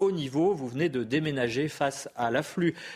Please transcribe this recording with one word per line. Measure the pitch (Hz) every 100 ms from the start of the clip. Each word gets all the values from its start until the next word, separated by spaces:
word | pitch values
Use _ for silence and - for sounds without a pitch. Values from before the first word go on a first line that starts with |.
haut | 196
niveau. | 180 135 139 185
Vous | 170 127
venez | 127 170
de | 131
déménager | 110 147 156 139 120 120 151
face | - 143 135 - -
à | 120
l'afflux | 127 151 - 170 165 -